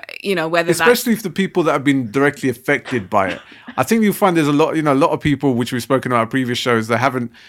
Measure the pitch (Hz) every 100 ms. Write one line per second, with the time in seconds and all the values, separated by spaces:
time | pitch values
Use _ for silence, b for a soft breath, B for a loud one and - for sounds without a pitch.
0 | - - - 185 160 170 170 165 165 240
1 | 247 220 190 151 190 - 160 147 135 135
2 | 117 135 143 139 135 120 - 143 - 127
3 | 92 107 95 85 - B B - - 226
4 | 208 - 202 170 147 147 156 147 151 135
5 | 160 143 156 139 143 120 123 127 117 135
6 | 123 123 113 135 123 120 - 117 110 117
7 | 131 127 120 B